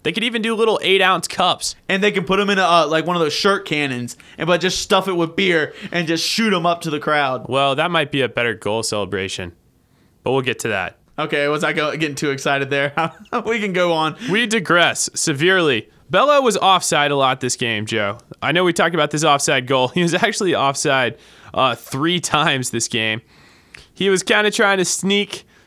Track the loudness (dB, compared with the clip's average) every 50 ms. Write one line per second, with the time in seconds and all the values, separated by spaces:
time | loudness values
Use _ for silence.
0 | -6 -6 -4 -2 -4 -4 -2 -2 -2 -2 0 0 0 0 0 0 0 0 2 2
1 | 4 2 2 0 -2 -4 -2 0 0 0 0 -2 -4 -8 -10 -10 _ -4 -2 0
2 | 0 0 0 0 -2 0 0 0 2 0 0 2 2 4 4 4 4 2 2 0
3 | 0 0 0 0 0 -2 -2 0 0 2 2 0 -2 -4 -4 -2 -2 -2 -4 -6
4 | -8 -10 -12 -16 -20 -20 -10 -6 0 0 0 2 2 -2 -2 -4 -2 0 0 0
5 | 2 0 0 0 -2 -2 -2 -2 0 2 2 0 0 -2 -6 -12 -14 -6 -6 -4
6 | -2 -2 -2 -2 -2 -4 -2 0 0 0 0 2 0 0 -2 -2 -4 -6 -6 -4
7 | -2 -2 0 0 0 0 -2 -4 -6 -4 -2 0 2 2 2 0 -2 0 0 -2
8 | -2 0 -2 -2 -2 -2 -2 -2 -2 -2 -2 -4 -4 -4 -4 -2 -2 -4 -4 -4
9 | -4 -4 -4 -4 -4 -4 -6 -8 -10 -12 -12 _ _ _ _ _ _ _ _ _
10 | _ _ _ _ _ -2 0 0 0 -2 -4 -4 -4 -4 -2 -2 -4 -6 -8 _
11 | _ _ _ -8 -6 -4 -2 -2 0 0 -2 -2 -2 -2 -2 -2 -2 -4 -2 -4
12 | -4 -4 -4 -4 -4 -4 -4 -2 -2 -2 -2 -2 -2 -2 -2 -2 -2 -2 -2 -2
13 | -4 -4 -6 -10 -12 -6 -6 -4 -2 -2 -2 -2 -2 -2 -2 0 0 0 0 0
14 | 0 -2 -4 -6 -6 -2 -2 0 0 0 0 -2 0 2 4 4 4 4 2 0
15 | -4 -6 -4 -4 -2 -2 0 2 2 2 4 4 4 2 2 0 -2 -6 _ _
16 | _ 0 2 2 4 4 4 4 4 2 2 2 2 2 2 2 2 0 2 2
17 | 2 2 2 2 2 2 2 0 -2 -4 -4 -2 -2 -2 -2 -2 -2 -2 0 0
18 | 0 0 -2 -6 -12 _ -12 -6 -2 0 2 2 2 2 2 2 2 2 2 2
19 | 0 0 0 0 4 4 4 4 4 2 0 0 2 2 2 2 2 2 2 0
20 | 0 2 2 2 0 0 0 0 0 0 2 2 2 0 0 0 0 2 2 2
21 | 2 0 -2 -6 -14 -20 -20 -20 -20 -6 -2 0 0 0 0 -2 -6 -8 -4 -2
22 | 0 0 0 -2 -2 0 0 0 2 0 0 -2 -2 -4 -4 -4 -4 -2 -2 -2
23 | -2 -2 -2 -4 -8 _ _ -20 -20 -20 _ _ _ _ -20 -20 -20 _ _ -2
24 | 0 0 0 0 2 2 2 2 2 2 2 2 2 2 2 2 0 -2 -2 -2
25 | -2 0 0 0 0 -2 -6 -12 -14 _ _ _ _